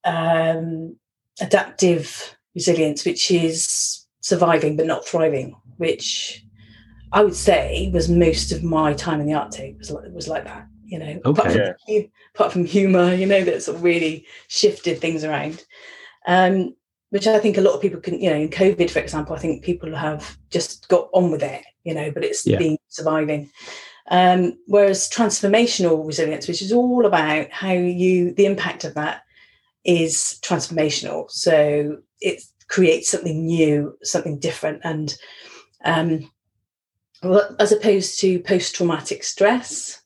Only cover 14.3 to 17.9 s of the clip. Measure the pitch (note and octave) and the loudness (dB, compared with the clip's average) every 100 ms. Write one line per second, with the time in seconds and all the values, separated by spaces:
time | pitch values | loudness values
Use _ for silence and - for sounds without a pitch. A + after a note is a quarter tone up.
14.3 | - _ - G#3 - F3 - E3 D#3+ D#3 | -20 _ 0 0 0 -6 -4 -4 -4 -4
15.3 | D3 D3 E3+ - - - - - _ - | -4 -6 -10 -20 -20 -20 -20 -20 _ 2
16.3 | F3+ F#3 F#3+ F3+ - _ _ _ G3+ G#3 | 4 4 2 -2 -8 _ _ _ 0 4
17.3 | G#3+ G#3+ G3 F#3+ - G3 | 4 4 4 2 2 -2